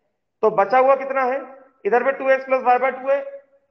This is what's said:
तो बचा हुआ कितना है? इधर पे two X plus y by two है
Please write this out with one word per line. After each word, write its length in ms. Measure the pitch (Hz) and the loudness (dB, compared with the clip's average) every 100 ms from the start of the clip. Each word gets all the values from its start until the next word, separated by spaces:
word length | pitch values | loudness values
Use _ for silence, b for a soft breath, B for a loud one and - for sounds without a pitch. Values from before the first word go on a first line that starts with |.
| _ _ _ _ | _ _ _ _
तो 60 | 214 | 0
बचा 280 | 196 196 254 | 0 2 4
हुआ 160 | 262 269 | 4 2
कितना 280 | 269 269 | 0 -2
है? 180 | 247 269 254 - - _ 202 | -2 -4 -8 -20 -20 _ -2
इधर 180 | 233 | 0
पे 80 | 247 | 0
two 160 | 269 269 | -2 0
X 160 | 262 269 | 0 0
plus 180 | 262 233 | 0 2
y 120 | 247 | 2
by 100 | 262 | 0
two 160 | 254 262 | -4 -4
है 140 | 277 277 - _ _ _ | -4 -4 -16 _ _ _